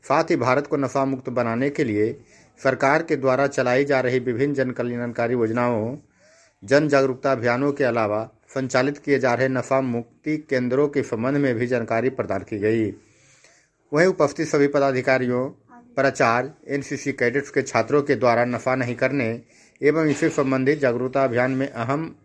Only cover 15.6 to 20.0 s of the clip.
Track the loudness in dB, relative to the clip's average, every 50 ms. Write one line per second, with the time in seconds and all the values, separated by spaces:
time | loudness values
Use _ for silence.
15.6 | _ _ -20 -20 -20 _ -4 0 0 0 2 4 4 4 4 2 0 -4 -10 _
16.6 | -10 -6 -6 -6 -6 -6 -10 -8 -6 -6 -4 0 -2 0 0 -2 -6 -2 -2 -2
17.6 | -2 0 0 0 0 2 2 0 2 2 0 2 4 2 4 4 2 0 -2 -4
18.6 | -2 -2 -2 0 -2 -4 -2 -2 -2 0 0 0 -2 -2 -4 -6 -10 _ _ _
19.6 | _ _ _ _ 0 2 2 4